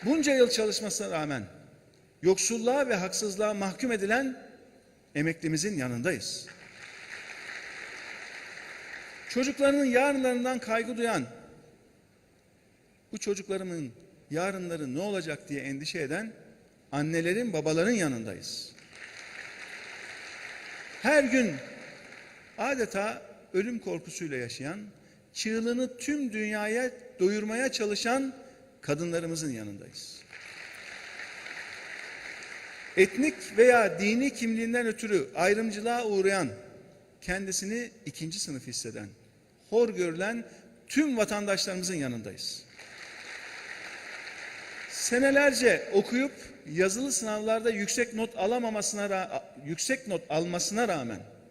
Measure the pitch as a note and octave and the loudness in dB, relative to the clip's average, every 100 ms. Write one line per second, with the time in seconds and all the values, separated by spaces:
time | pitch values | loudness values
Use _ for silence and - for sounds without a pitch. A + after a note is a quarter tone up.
0 | G3 D#4+ D4 C4+ A#3+ A3+ G#3+ G3 G#3+ - | 2 2 4 6 6 6 0 0 -4 -4
1 | G3 E3 D3 C3+ F#2+ - - - - - | -4 -2 -2 -4 -6 -14 -20 -20 -20 -20
2 | _ _ E3 F#3+ - A#3 A#3 C4+ C4 G3+ | _ _ 4 4 2 2 2 4 2 2
3 | F#3 - G#3+ F#3+ G#3+ G#3 G3 F3+ B3+ A3 | 0 -2 -2 0 0 0 -2 -2 0 0
4 | G3 A#3+ C4+ B3+ - - - - _ - | 2 2 2 -4 -16 -20 -20 -20 _ -20
5 | _ D3 D#3+ D#3+ D#3+ D#3 G3 F3+ B2+ A#2+ | _ 0 0 0 -2 0 0 -2 -2 0
6 | D3 C3+ - - - - - - - - | 0 -2 -6 -10 -12 -18 -20 -18 -18 -18
7 | - - - - - - - - - - | -16 -14 -14 -12 -12 -12 -12 -12 -14 -12
8 | - - - - - - - - - - | -12 -12 -12 -14 -14 -14 -14 -14 -14 -14
9 | - - - A#3+ C4+ - C#4 C#4+ C4+ B3 | -14 -16 -4 0 2 4 6 6 6 6
10 | C#4 C#4 B3+ B3 B3 B3+ - A3+ A3+ A#3 | 6 4 2 2 0 -2 0 0 0 0
11 | A#3 F#3+ A#2+ - - - - - _ _ | 2 0 -2 -10 -20 -20 -20 -20 _ _
12 | _ _ _ _ _ _ _ _ _ _ | _ _ _ _ _ _ _ _ _ _
13 | _ G#3+ - G3+ F#3+ F#3+ F#3 E3+ C3+ - | _ -6 -4 -4 -2 -4 -4 -6 -6 -10
14 | - - - D3+ F#3 G3 F3+ E3 C#3 C3+ | -20 -20 -6 -2 -2 -4 -6 -6 -4 -4
15 | G#3 G3 D#3+ D3 - C#3+ C3 C#3 D3+ F3+ | -2 -2 -4 -8 -6 -6 -4 -4 -4 -2
16 | C#3 E3+ A3 - - - - _ _ C#3+ | -2 -2 -4 -12 -20 -20 -20 _ _ -2
17 | D#3 E3 E3+ G3+ A#3+ D#3+ D#3 D#3+ G3 A#3 | 2 2 2 2 0 0 2 4 4 4
18 | D#3+ A#2+ A2 F2+ - - - - - - | 2 0 -4 -8 -8 -10 -12 -18 -20 -18
19 | - - - - - - - - - - | -16 -16 -14 -14 -14 -14 -14 -14 -14 -14
20 | - - - - - - - - - - | -14 -14 -14 -12 -12 -12 -14 -14 -14 0
21 | A#3 D4 C4+ B3+ A3 - - - - - | 6 8 8 6 6 0 -8 -14 -16 -18
22 | - - - - - - A#3 C4+ A3 G3 | -18 -20 -20 -20 -18 -4 -2 0 0 0
23 | G#3 A#3+ - - - F#3 G#3+ A#3 G3 E3+ | -2 -6 -14 -20 -2 0 0 -4 -4 -6
24 | E3+ - E3 C3 A#2 - C3+ G3+ G#3 - | -6 -8 -4 -4 -6 -6 -8 -8 -12 -18
25 | - - _ - A3 A3 A3+ A#3+ B3+ B3 | -20 -20 _ -6 0 0 2 0 -2 -4
26 | - D4 C4 G#3+ G#3+ G#3+ G#3 A3+ B3+ - | -4 -2 -2 -2 -2 0 0 0 -2 -6
27 | - - F#3 G#3+ G#3+ A3+ C4 - G#3 G3+ | -18 2 4 4 0 0 0 0 -2 0
28 | A#3 C4 C4+ - - - - - - D3 | 2 2 0 -6 -20 -20 -20 -12 -4 -2
29 | E3+ E3+ E3 E3 D#3 A#2 G#2 G2+ - - | 0 -2 -2 -4 -4 -4 -8 -10 -14 -14
30 | - - - - - - - - - - | -16 -16 -18 -18 -16 -16 -16 -16 -14 -14
31 | - - - - - - - - - - | -14 -12 -12 -12 -12 -12 -12 -12 -12 -12
32 | - - - - - - - - - - | -12 -12 -12 -12 -14 -14 -14 -14 -2 6
33 | F#3+ - D4+ - - G#3 B3 A#3+ G3+ E3 | 6 6 0 0 -2 10 10 10 6 4
34 | G3+ A#3 C4+ - A3+ A3+ A3+ A#3+ A#3 A3 | 2 4 2 0 -2 0 0 0 0 -2
35 | A3 F#3+ C3 - F#3 G#3 A3+ G#3 A3+ A#3+ | 0 0 0 2 4 4 2 -2 0 0
36 | A3+ G3+ F#3+ G3 C#3 G2 - - - - | 2 4 4 4 0 -4 -14 -20 -20 -20
37 | - - - F#3+ F#3+ F3+ F#3+ A3+ A#3+ - | -20 -12 -4 -2 -2 -4 -2 -4 -6 -10
38 | D#3 - D#3+ F#3+ - C3+ B2 A#2 A2+ A2 | -12 -8 -8 -6 -6 -6 -8 -8 -8 -10
39 | G2+ - - _ _ _ - A3 A#3 F3+ | -12 -16 -20 _ _ _ 0 4 4 2
40 | F3 E3 G3 A#3 - - - - - C4+ | -2 0 -2 -2 -8 -18 -20 -20 0 2
41 | D4+ A#3 G#3 G#3 G#3 G3 - F#3 F3+ F3 | 4 4 2 0 0 0 0 -2 -2 -2
42 | C3+ A#2 G#2 F2+ - - - - - - | -2 -4 -8 -8 -8 -10 -14 -20 -20 -16
43 | - - - - - - - - - - | -16 -14 -14 -12 -12 -14 -12 -12 -12 -12
44 | - - - - - - - - - - | -12 -12 -12 -12 -12 -12 -14 -14 -10 -4
45 | - A#3+ C#4 C#4 C#4+ A#3 A#3+ D#3+ - G3+ | 2 6 8 8 8 8 6 6 6 4
46 | - B3 C#4 - - - D#3+ D#3 F#3+ G#3 | 4 2 2 -2 -16 -16 -6 4 4 4
47 | C#4 - A3 G#3+ G#3+ A3 A#3 G#3+ G3+ - | 0 0 0 -2 2 2 2 0 0 0
48 | A#3 A3 A3+ - F#3+ B3 A#3+ G#3+ G3+ G#3 | 0 0 -4 0 2 2 0 0 -2 -2
49 | G3+ F#3+ F#3 C#3 - B2+ C#3+ E3 - C4 | -2 -2 -2 -6 -8 -12 -8 -4 0 -2
50 | G#3 E3+ - D3+ E3+ F3 - G#3 A#3 E3 | -2 -4 0 0 0 0 0 0 2 0
51 | A#2+ F#2+ - - - | -2 -6 -10 -20 -20